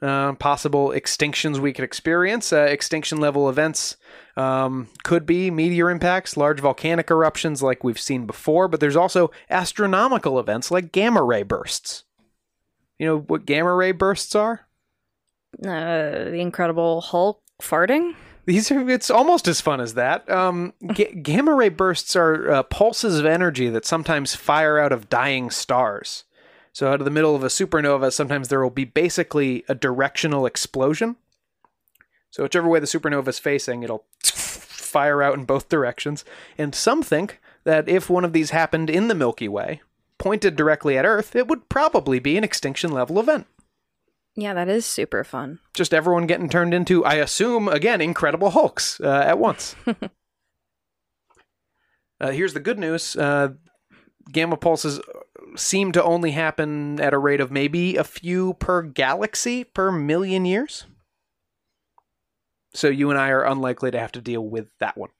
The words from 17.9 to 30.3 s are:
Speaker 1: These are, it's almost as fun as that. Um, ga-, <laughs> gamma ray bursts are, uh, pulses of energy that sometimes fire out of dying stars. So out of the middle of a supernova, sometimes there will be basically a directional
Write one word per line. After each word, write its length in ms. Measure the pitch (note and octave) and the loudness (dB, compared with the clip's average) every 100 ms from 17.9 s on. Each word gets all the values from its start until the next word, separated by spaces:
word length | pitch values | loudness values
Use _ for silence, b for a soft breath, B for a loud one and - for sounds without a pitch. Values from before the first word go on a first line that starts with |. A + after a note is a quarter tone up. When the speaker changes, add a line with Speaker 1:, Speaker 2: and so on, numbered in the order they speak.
| C#4+ F4 D#4+ B B | 2 0 -6 B B
Speaker 1:
These 280 | - F#3 G#3+ | 0 2 2
are, 180 | C#4 B3+ | 0 2
it's 200 | B3+ - | 0 2
almost 360 | A#3 D4 F4 - | 4 6 4 2
as 140 | D#3+ | 0
fun 200 | - C#3 | 0 0
as 140 | A#2+ | -2
that. 340 | A#2 B2 F3 - | 0 0 0 0
Um, 440 | F#3 F#3 F3 F3 - F3+ | 0 2 0 -6 -10 -8
ga-, 220 | G#3 G#3 | -2 -2
<laughs> 80 | F3 | -2
gamma 320 | D3 E3+ D4 | -2 2 4
ray 140 | C#4+ A3 | 4 4
bursts 480 | D#3+ F#3+ E3+ - F#3 | 4 0 0 -2 2
are, 340 | E3 D#3 - | 4 2 2
uh, 120 | C#3 | 2
pulses 540 | - - G#3+ A3 A3+ D#3+ | 2 2 2 2 0 2
of 80 | D3+ | 2
energy 420 | E3+ F3+ C3 A#2+ | 4 2 0 0
that 180 | A2+ - | 0 -2
sometimes 480 | E3 D#3 D3+ C3+ | -2 0 -2 -2
fire 440 | - - D3+ D#3 D3+ | -6 0 2 4 4
out 140 | D3 | 2
of 160 | B2+ G#2+ | 0 -2
dying 420 | A#2+ C3+ C3 B2 | 0 0 -2 -4
stars. 760 | - - B2 A#2 G2+ - - - b b b b | -6 -2 0 0 -2 -10 -14 -16 b b b b
So 180 | - C#3 | -4 0
out 100 | C#3 | 0
of 40 | |
the 60 | C#3+ | 0
middle 260 | D3+ D#3 D3 | 2 2 2
of 80 | |
a 40 | C3 | 0
supernova, 640 | - F#3+ D#3+ D3 C#3 C3+ | -2 0 0 2 2 2
sometimes 360 | B2+ C#3 C#3+ B2 | 0 -2 -2 -2
there 140 | C3+ | 0
will 80 | C3 | 0
be 140 | A#2+ | -2
basically 800 | C3 D3+ F3 - E3 D3 C#3 B2 - | -2 0 0 0 -2 0 0 -2 -4
a 60 | |
directional 720 | C3 C#3 B2+ C#3 - E3 | -2 -2 0 -2 0 -2